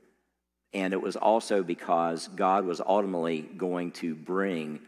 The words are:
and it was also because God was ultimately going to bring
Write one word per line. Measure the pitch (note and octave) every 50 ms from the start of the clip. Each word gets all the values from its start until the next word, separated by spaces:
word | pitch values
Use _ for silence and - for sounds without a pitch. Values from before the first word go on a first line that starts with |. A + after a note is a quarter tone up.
| _ _ _ _ _ _ _ _ _ _ _ _ _ _ -
and | G2 F#2+ F#2
it | F#2+ F#2
was | - F#2+ F2+
also | - - G#2+ A2 A2+ - - G#2+ G2 F#2
because | F2 F2 - - - F2 E2 E2+ E2+ E2+ D#2+ - -
God | - - G2 F#2 F#2+ G2+ F#2
was | F2+ E2 -
ultimately | - - G2 G#2 G2+ G2 F#2 E2+ D#2+ E2+ E2 D#2 D#2
going | - - F2+ F#2 F2+ F2+ F2 F2 E2+ -
to | - - E2+ D#2
bring | D#2 D2+ - F2+ F#2+ G2 G2 F2+ D#2+ D#2 D2+ D2+ D2 -